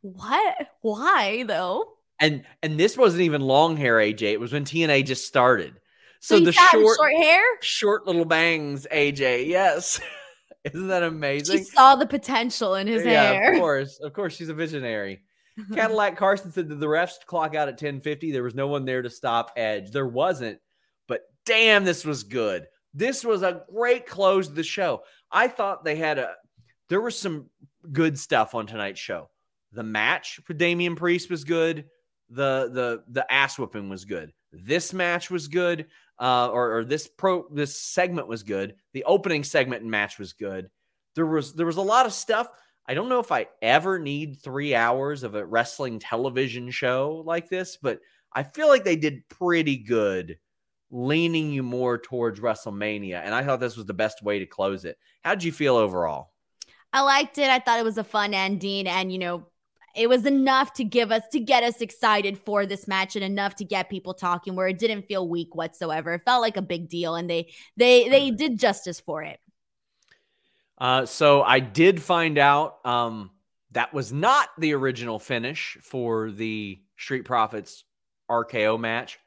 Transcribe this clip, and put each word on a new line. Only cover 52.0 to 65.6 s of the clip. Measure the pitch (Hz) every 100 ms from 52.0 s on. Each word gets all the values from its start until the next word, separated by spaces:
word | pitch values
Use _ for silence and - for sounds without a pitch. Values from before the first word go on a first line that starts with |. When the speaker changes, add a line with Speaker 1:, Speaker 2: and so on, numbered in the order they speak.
| - 127 117 98
Speaker 2:
WrestleMania. | 117 110 - 101 104 104 101 87
And | 82
I | 117
thought | 139 131
this | 123 110
was |
the | 101
best | 98 110 -
way | 104 104
to | 92
close | - 98 98 87
it. | - _ _
How'd | 165 202
you | 170
feel | 143 147 123
overall? | 104 90 82 71 71 _ _ _ - _ _
Speaker 1:
I | 254
liked | 277 277 294 -
it. | 277
I | 254
thought | 254 233
it |
was | 226 214
a |
fun | 214 214 202
ending, | 196 190 196 196 196 185
and, | 180 185
you | 185
know, | 180 175 - _ _ _ _
it | - 233
was | 254
enough | 233 277 269 269 269
to | -
give | 220 240 220
us, | 226 220
to | 302
get | 220 254
us | 233 226
excited | 226 - 233 208 202 196
for | - 208
this | 202 196 -
match | 190 190 208
and |
enough | 190 196 202 -
to | 196
get | 190 185
people | 190 180
talking | 185 180 175 196 185
where | 190
it | 185
didn't | 220 208
feel | 196 196 175
weak | 175 165
whatsoever. | 165